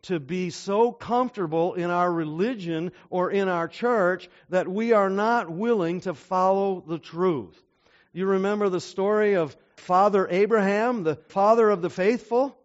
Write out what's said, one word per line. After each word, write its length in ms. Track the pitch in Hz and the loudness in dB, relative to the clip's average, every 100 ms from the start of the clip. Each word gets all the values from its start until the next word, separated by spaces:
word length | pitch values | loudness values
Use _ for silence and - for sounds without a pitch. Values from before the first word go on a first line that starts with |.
to 140 | - 180 | -4 -6
be 300 | 131 180 180 | -4 -6 -4
so 440 | - - 202 240 | -6 -4 2 0
comfortable 800 | 233 - 240 254 208 170 160 170 | 0 -4 -2 -2 -4 -4 0 -2
in 160 | 175 175 | -2 -2
our 200 | 175 175 | 0 0
religion 800 | 170 156 156 214 247 170 160 175 - - | 0 -4 -4 -4 -4 -6 -6 -6 -10 -8
or 200 | 180 180 | -4 -2
in 180 | 196 190 | 0 0
our 200 | 175 165 | -2 -4
church 640 | - 240 233 180 180 - _ _ | -4 0 2 2 0 -8 _ _
that 180 | 180 160 | -2 -2
we 280 | 185 226 | -2 2
are 160 | 220 196 | 4 4
not 400 | 196 214 240 175 | 0 0 0 -2
willing 500 | 165 226 226 165 180 | -4 0 0 0 -4
to 140 | 180 | -6
follow 680 | 156 - 185 185 196 196 185 | -10 -4 0 2 2 0 -4
the 180 | 156 165 | -8 -10
truth. 640 | - 160 185 151 92 _ _ _ _ _ _ | -10 -2 0 0 -6 _ _ _ _ _ _
You 100 | 165 | -6
remember 460 | 190 190 196 208 202 | 0 0 0 0 0
the 100 | 180 | -2
story 560 | - - 196 214 208 196 | -6 -4 0 2 2 2
of 180 | 151 - _ - | 0 -6 _ -20
Father 500 | - 180 202 202 190 | 0 4 4 4 2
Abraham, 760 | 180 202 220 196 202 233 240 | 0 2 2 2 2 0 0
the 120 | 160 147 _ | -2 -4 _
father 420 | 196 202 233 220 | 0 4 6 4
of 100 | 202 | 2
the 100 | 170 | -2
faithful? 680 | - 185 240 - 240 269 - | 0 0 0 -2 -2 -2 -4